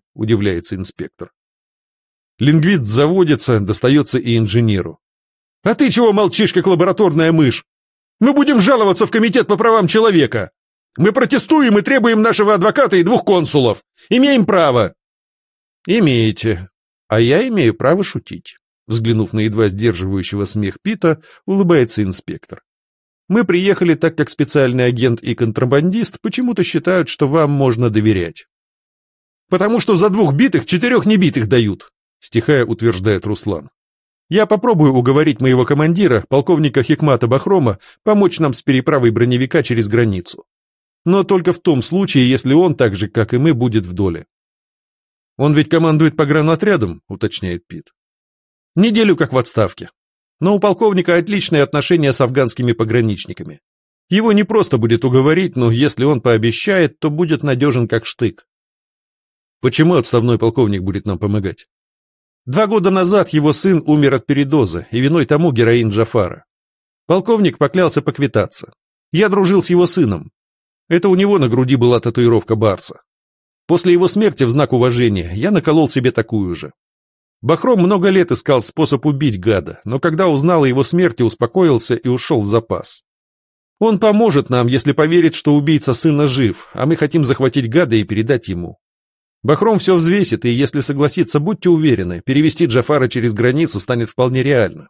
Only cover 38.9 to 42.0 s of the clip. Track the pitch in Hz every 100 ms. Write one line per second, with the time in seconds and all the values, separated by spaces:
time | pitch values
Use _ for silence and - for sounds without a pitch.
38.9 | 151 120 110 120 123 131 165 135 113 104
39.9 | 117 117 95 - - _ _ _ _ _
40.9 | _ - 196 190 190 170 175 - 139 -
41.9 | 180